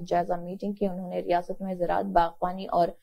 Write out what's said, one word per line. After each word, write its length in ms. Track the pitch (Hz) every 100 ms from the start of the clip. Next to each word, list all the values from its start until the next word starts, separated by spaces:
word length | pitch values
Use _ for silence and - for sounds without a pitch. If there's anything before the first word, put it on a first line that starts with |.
जायजा 340 | 175 175 175 175
मीटिंग 360 | 175 190 202
की। 140 | 202 196
उन्होंने 320 | 180 180 180
रियासत 420 | 190 175 180 185
में 120 | 190 180
ज़राअत, 300 | 175 175 196
बागवानी 580 | 180 170 - 180 190 190
और 260 | 175 170 -